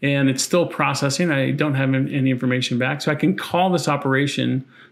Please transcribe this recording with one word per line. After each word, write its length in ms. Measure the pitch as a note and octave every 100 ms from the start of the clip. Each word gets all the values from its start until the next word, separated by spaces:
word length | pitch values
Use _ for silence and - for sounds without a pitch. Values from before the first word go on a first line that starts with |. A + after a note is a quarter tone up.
And 280 | C#3 C#3 C3+
it's 140 | C3
still 220 | - F3+ E3
processing. 640 | - C#3+ C#3 C#3 C3+ D3
I 200 | C#3 C3
don't 220 | C#3 D3+
have 200 | C3+ C3+
an-, 200 | C3 C#3
any 160 | C#3+ C3
information 480 | B2+ C3 B2+ B2+ A#2+
back. 240 | B2+ D3
So 100 | -
I 40 | D3
can 200 | D3+ -
call 340 | - E3+ F#3
this 180 | F3 C#3+
operation 760 | C#3+ C3+ C3+ C#3+ C3+ B2 C3 C3 - -